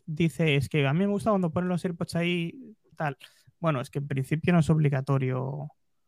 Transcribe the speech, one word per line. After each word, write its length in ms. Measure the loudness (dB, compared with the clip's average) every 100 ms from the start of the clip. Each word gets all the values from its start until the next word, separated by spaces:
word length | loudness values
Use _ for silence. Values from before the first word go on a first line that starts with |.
| -8
dice, 480 | 0 0 2 2 2
"Es 120 | 2
que 180 | 2 2
a 60 |
mí 80 | 2
me 60 | 0
gusta 240 | 0 0
cuando 200 | 2 0
ponen 180 | -2 -2
los 160 | -2
AirPods 300 | -2 -6 -6 -2
ahí, 600 | 0 0 -4 -8 -18 -20 _ -6
tal". 200 | -6 -6 -12 _ _ _
Bueno, 220 | -2 0
es 100 | -2
que 80 | -6
en 60 | -4
principio 440 | -4 0 0 4
no 80 | 4
es 100 | 4
obligatorio 1000 | 4 4 2 0 0 0 -2 -4 -6 -10 -14 _ _